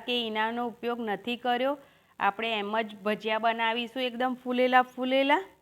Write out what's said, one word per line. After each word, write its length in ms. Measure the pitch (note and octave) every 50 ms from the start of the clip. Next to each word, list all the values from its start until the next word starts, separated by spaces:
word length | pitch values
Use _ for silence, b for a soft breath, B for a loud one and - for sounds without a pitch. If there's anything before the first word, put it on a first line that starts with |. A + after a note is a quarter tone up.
| A#3 -
કે 100 | B3 A#3+ A#3
ઈનાનો 420 | A3 G#3+ A3 G#3+ A3 A#3 A#3+ A#3+ A#3+
ઉપયોગ 320 | G#3+ - - A#3 A#3+ A#3 A#3+
નથી 300 | A3 G3+ F#3 - B3 A#3+ A#3 -
કર્યો, 280 | B3 A#3+ A#3+ B3+ C4+ C#4+ D4 B B B B B B B B
આપણે 300 | - G3+ G3 - A3+ A3+ A3+ G#3
એમ 160 | G3+ G3+ G#3+ A3+
જ 180 | A#3 G#3 G#3 G#3 F#3+
ભજીયા 380 | G#3 G#3+ G#3 G#3+ A3 A3 A3 A3
બનાવીશું 580 | A#3 A3+ A3+ A3+ A3+ A3+ A#3+ A#3+ A3+ - C4 B3+ B3+
એકદમ 280 | A#3 A#3 B3+ B3+ B3+ B3+
ફૂલેલા 400 | - B3+ B3 B3 B3+ B3+ B3+ B3+ B3+ B3+ -
ફૂલેલા. 440 | - B3+ B3+ C4 C4+ C#4 C#4 D4 E4+ F#4+ - - _